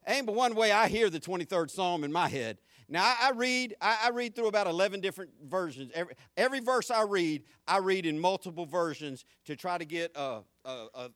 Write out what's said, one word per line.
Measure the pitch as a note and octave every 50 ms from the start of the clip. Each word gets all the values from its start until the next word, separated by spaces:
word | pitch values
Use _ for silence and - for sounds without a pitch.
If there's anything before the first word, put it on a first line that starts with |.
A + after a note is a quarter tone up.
| -
ain't | - A#3 C#4 C4+
but | A3 G#3
one | A3+ B3+ A#3+ A3+
way | A3 A3+ G#3+
I | G3+ G#3 A3+
hear | F#3+ F#3 A3 A3+ G3+
the | D#3+ D#3
twenty-third | - E3+ F#3 F3+ E3+ - F#3+ F3+ E3 C3+
Psalm | - F#3+ F#3 F3+ F3 E3 D3
in | C#3+
my | D#3 F3 F3 D#3
head. | B2 C3+ A#2 A2 G#2+ - _ _ _ - A#2
Now, | - C#3 E3+ F#3+
I, | A#3 B3+ A#3
I | A#3+ C4+
read, | C4 A3+ B3 B3+ B3+ B3+ B3+ A#3 G#3 -
I, | D#3+ G#3 A3+ G#3+ A3
I | B3
read | A#3+ A#3+ B3 A#3 G#3
through | A#3 A#3
about | A3 G3+ G#3+ G3+
eleven | F3+ E3 F3 F#3+ G3+ F#3+ G3+
different | F#3 F#3+ - F#3+ F#3+ D#3 - - D3+
versions. | C#3+ E3 F#3+ F3+ D#3+ C3+ C3 C#3 B2 A#2+
Every, | E3 F3 D#3 C3 - - _ -
every | - A3 C4 C4+ C4+
verse | A#3+ A#3+ B3+ B3 - -
I | A#3+ A3
read, | A3 G#3 G3+ F#3+ E3+ D#3+ D3+ C#3 - _ _ _ -
I | - F3+ G3
read | F#3 F#3+ F#3+ F#3+ F3
in | E3 D3+
multiple | D#3 E3+ F3+ G3 F#3 - F#3+ E3 E3 F3
versions | C#3+ D3 F3+ E3+ E3 D3 - D3+ D3 C3 B2 - _ _ _ _
to | - D3+
try | B2+ - F#3 F3
to | E3+ E3+
get | D3 D#3+ E3+ E3+ E3+ E3
a, | C#3+ C#3 C3+ A#2+ A2 F#2+ _ _ _ -
a, | C3
a, | C3 B2 A2 A2 - B2+ B2 B2 A2+